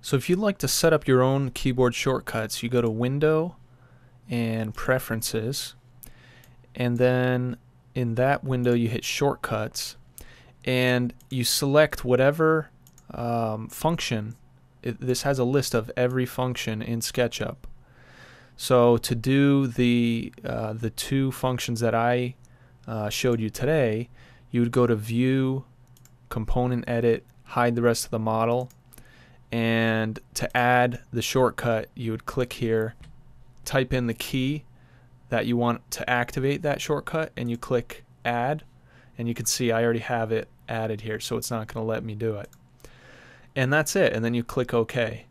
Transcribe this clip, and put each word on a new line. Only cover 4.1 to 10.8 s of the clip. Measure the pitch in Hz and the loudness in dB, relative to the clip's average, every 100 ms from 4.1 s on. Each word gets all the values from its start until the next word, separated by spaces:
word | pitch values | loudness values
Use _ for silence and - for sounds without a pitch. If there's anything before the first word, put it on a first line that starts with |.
| - - | -20 -8
and | 120 117 113 110 | -4 -2 -2 -4
Preferences, | - - 131 - 113 - 113 110 143 - - _ - - - - - - - - | -6 0 0 0 -6 -4 -4 -4 -6 -10 -14 _ -20 -20 -20 -20 -20 -20 -20 -20
and | - 123 120 | -4 -2 2
then | 127 127 127 127 123 120 - _ _ | 4 4 2 0 -2 -8 -14 _ _
in | - 120 | -4 -2
that | 113 131 143 | 2 2 0
window | 139 127 123 | -2 0 2
you | 120 117 | 2 2
hit | 120 | -2
Shortcuts, | - - 143 139 - 110 110 - - - - - - - - - | -4 0 0 0 -4 -4 -4 -8 -10 -12 -20 -20 -20 -20 -20 -10
and | - 127 | -2 2